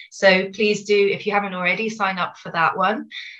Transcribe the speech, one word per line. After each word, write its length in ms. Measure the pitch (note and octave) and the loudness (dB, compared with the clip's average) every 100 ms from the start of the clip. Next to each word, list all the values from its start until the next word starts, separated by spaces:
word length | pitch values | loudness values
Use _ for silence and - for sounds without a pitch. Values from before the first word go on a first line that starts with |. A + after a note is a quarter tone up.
| - | -20
So 380 | - G3 F#3 G3 | 2 4 4 0
please 300 | A3+ G#3 G#3 | -2 0 0
do, 240 | G3+ G3+ G3 | 2 2 4
if 180 | F3+ G#3 | 0 -2
you 60 | |
haven't 220 | G3+ G3+ | -2 -2
already, 340 | F#3 F3+ F#3 A3 | -2 -2 0 -4
sign 320 | A3 F#3+ F#3 | -2 -2 -2
up 180 | E3 - | -6 -6
for 140 | E3 | -8
that 260 | E3+ D#3+ - | 0 0 2
one. 300 | F#3 A3 - - - | 0 -2 -8 -16 -18